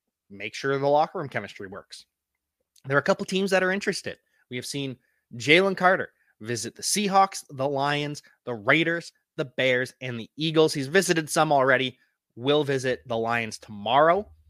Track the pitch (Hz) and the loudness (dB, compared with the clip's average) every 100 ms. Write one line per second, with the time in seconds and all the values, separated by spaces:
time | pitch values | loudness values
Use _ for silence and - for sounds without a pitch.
0 | _ _ _ 98 107 - 139 139 139 147 | _ _ _ -14 -12 -6 -2 0 2 2
1 | 160 196 143 120 101 - 98 95 - - | 2 -4 -8 -8 -8 -12 -16 -16 -18 -20
2 | - _ _ _ _ _ _ _ 131 139 | -20 _ _ _ _ _ _ _ -2 0
3 | 165 190 196 185 196 185 185 190 208 185 | 2 0 -2 -2 0 0 0 -2 -4 -6
4 | - - _ _ _ 123 - 143 139 123 | -8 -14 _ _ _ -12 -8 -8 -8 -10
5 | _ _ _ 120 117 165 196 190 180 180 | _ _ _ -8 6 6 6 2 2 2
6 | 110 _ _ _ 107 117 110 - - - | -2 _ _ _ -8 -6 -8 -8 -6 -2
7 | 202 196 190 - - 139 135 139 143 147 | 2 2 2 0 -14 -6 -4 -2 0 -2
8 | 147 147 - _ - 117 101 151 165 170 | -4 -8 -16 _ -10 -6 2 2 2 -2
9 | - _ _ - 143 - 131 123 127 - | -8 _ _ -10 -8 -2 0 0 -2 -8
10 | 127 120 107 - 160 156 156 151 135 180 | -10 -10 -12 -6 -2 2 2 2 0 0
11 | 175 165 151 170 156 143 131 127 131 - | 2 0 0 0 2 4 4 4 0 -6
12 | _ _ _ - 127 147 143 135 131 120 | _ _ _ -8 0 0 0 -2 -2 -4
13 | 127 113 113 117 113 - - 104 107 131 | -4 -4 -2 -2 -4 -10 -16 -10 2 4
14 | 156 185 220 _ _ | 6 4 -2 _ _